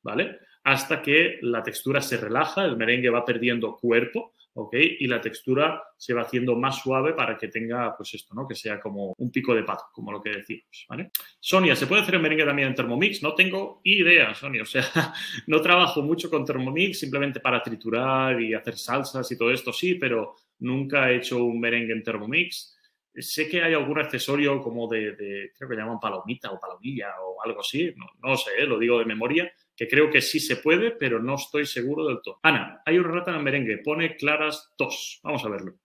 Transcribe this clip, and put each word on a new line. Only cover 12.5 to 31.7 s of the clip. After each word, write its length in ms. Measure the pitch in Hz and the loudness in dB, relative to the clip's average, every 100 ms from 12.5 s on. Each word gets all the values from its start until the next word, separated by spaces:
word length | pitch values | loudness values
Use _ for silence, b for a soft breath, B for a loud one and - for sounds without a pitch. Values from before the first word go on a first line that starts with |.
| 143 135 | 2 0
en 60 | |
Thermomix? 480 | 127 120 123 202 196 | 0 -2 2 0 0
No 120 | 151 | -2
tengo 460 | - 185 190 196 - | 2 2 2 -6 -4
idea, 500 | 180 202 170 175 110 | 2 4 8 8 6
Sonia, 280 | 107 139 123 | 0 -6 -6
o 40 | 117 | -2
sea, 180 | 135 | 0
<laughs> 600 | 127 165 160 - - 135 - | 2 0 0 -4 -8 -8 2
no 140 | 156 | 2
trabajo 400 | 165 180 175 156 | 6 6 6 2
mucho 260 | 143 165 165 | 0 0 0
con 160 | 156 | -2
Thermomix, 560 | 135 135 131 151 190 - | 0 -2 -2 0 0 0
simplemente 400 | 139 139 143 135 | -4 -2 -2 0
para 220 | 131 123 | 0 0
triturar 760 | - 113 113 117 131 131 131 123 | 0 -6 -2 0 2 2 2 2
y 100 | 110 | 0
hacer 240 | 110 - - | -2 -4 -8
salsas 560 | - 131 135 135 120 | -4 -2 -2 -6 -6
y 60 | 123 | 0
todo 120 | 117 | 2
esto, 220 | 127 123 | 2 -2
sí, 220 | - 180 | -2 0
pero 420 | 180 135 113 107 B B _ | 2 2 0 -2 B B _
nunca 520 | 123 131 135 143 127 | -4 -2 0 2 4
he 60 | 123 | 2
hecho 260 | 123 123 | 2 0
un 160 | 120 117 | 2 2
merengue 360 | 117 117 113 | 0 0 0
en 80 | 113 | -4
Thermomix. 760 | 110 107 107 151 175 - - b b b _ | -4 -6 -2 -2 -2 -6 -14 b b b _
Sé 320 | - - - 156 | -14 -8 -4 -2
que 160 | 175 | 0
hay 120 | 165 | 2
algún 240 | 156 135 151 | 2 0 -2
accesorio 640 | - 123 - 143 147 139 | -2 -4 -2 2 2 0
como 260 | 139 117 117 | -2 -6 -2
de, 240 | 113 107 101 | -2 -4 -6
de, 360 | 101 98 101 _ | -10 -8 -12 _
creo 120 | 135 | -8
que 80 | 113 | -6
llaman 240 | 110 113 | -6 -6
palomita 500 | 110 95 101 123 107 | -6 -6 -8 -8 -8
o 80 | 95 | -12
palomilla 540 | 95 92 120 131 101 92 | -12 -12 -8 -8 -8 -8
o 220 | 92 95 | -10 -8
algo 180 | 110 104 | -6 -6
así, 320 | 98 139 170 135 | -6 -2 -4 -6
no, 100 | 123 _ | -20 _
no 140 | 131 135 | -2 -2
sé, 140 | 110 101 | 0 0
¿eh? 80 | 143 | 2
Lo 120 | 113 | 2
digo 200 | 117 117 | 4 4
de 60 | |
memoria, 480 | 113 110 120 156 175 b b - | 2 0 0 2 0 b b -8
que 100 | 117 | 2
creo 240 | 135 156 | 4 6
que 120 | 139 | 4
sí 180 | - 160 | 2 0
se 160 | - 123 | 0 0
puede, 360 | 151 175 226 | 4 4 4
pero 260 | 226 135 113 | 0 0 0
no 140 | 120 | 0
estoy 320 | 139 - 147 | -4 -2 -2
seguro 400 | 143 | -2